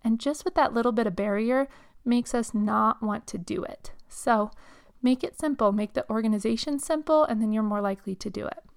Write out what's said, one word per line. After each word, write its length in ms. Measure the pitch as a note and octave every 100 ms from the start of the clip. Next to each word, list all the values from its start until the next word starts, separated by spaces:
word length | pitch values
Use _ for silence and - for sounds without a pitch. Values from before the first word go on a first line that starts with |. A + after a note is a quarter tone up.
and 160 | A3+ A3+
just 260 | C#4 D4
with 120 | F4+ -
that 180 | C#4
little 180 | A#3 A#3+
bit 140 | A3+ G#3+
of 80 |
barrier 540 | F3 G#3 G3+ A3+ C4 C4+ - - -
makes 300 | B3 A#3+ B3
us 180 | A#3+ A3+
not 480 | G#3+ G#3 G#3+ A3 A3
want 280 | G#3+ G#3 -
to 100 | G3
do 240 | F3 -
it. 300 | - - - - -
So 420 | - - A3 G#3 - - - - -
make 220 | B3 B3+
it 160 | - -
simple, 320 | D#4 C#4 G#3+
make 240 | G#3 G#3
the 160 | - -
organization 720 | A3 A3 G#3 A3 A3+ - C#4+
simple, 420 | - D#4 D#4 D#4
and 180 | D4+ A3
then 120 | A3
you're 100 | A3
more 180 | G#3+ G#3
likely 360 | G3+ G3 - F#3
to 120 | G3+
do 160 | - -
it. 180 | - -